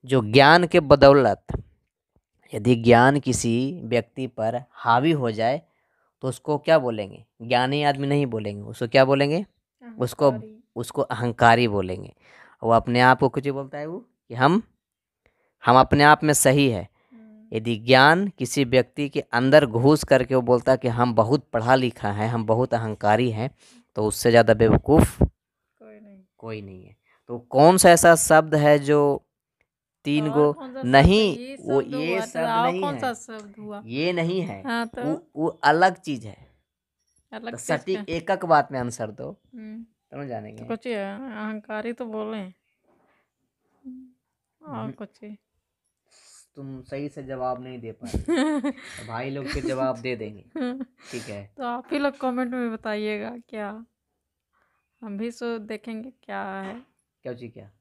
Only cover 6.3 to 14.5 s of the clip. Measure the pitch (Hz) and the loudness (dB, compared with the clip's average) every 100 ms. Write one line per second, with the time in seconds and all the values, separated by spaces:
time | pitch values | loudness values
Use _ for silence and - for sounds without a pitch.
6.3 | 123 - 147 156 160 123 107 98 - _ | -8 -6 -6 0 0 0 -8 -10 -14 _
7.3 | _ 117 120 127 143 147 135 139 143 139 | _ -2 -2 0 0 -2 -2 -2 -2 -2
8.3 | 113 104 101 107 - 120 135 131 139 143 | -6 -8 -12 -14 -10 0 2 4 2 0
9.3 | 160 208 _ _ _ 240 220 123 - 147 | -4 -8 _ _ _ -20 -10 -8 0 0
10.3 | 117 110 - _ - 120 - 131 117 120 | 0 -12 -20 _ -14 -10 -8 -6 -4 -6
11.3 | 113 117 117 120 101 92 92 98 _ _ | 2 4 6 2 -2 -4 -8 -12 _ _
12.3 | _ _ _ 113 113 117 123 127 131 135 | _ _ _ 0 0 2 2 4 4 0
13.3 | - 135 135 135 147 151 180 _ _ _ | -2 -8 -10 -12 -14 -14 -14 _ _ _
14.3 | 117 135 | 0 2